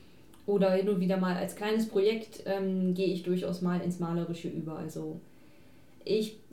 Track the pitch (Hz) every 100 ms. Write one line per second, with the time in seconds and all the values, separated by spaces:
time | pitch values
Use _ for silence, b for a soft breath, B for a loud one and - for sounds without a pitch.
0 | B B B - - 202 190 190 196 185
1 | 180 190 185 180 180 - 214 220 220 196
2 | 202 220 - - - 196 190 190 180 180
3 | 185 180 180 180 180 180 180 175 175 175
4 | 170 170 165 170 - 160 156 156 160 160
5 | 156 175 B B B B B B B B
6 | - 220 214 - -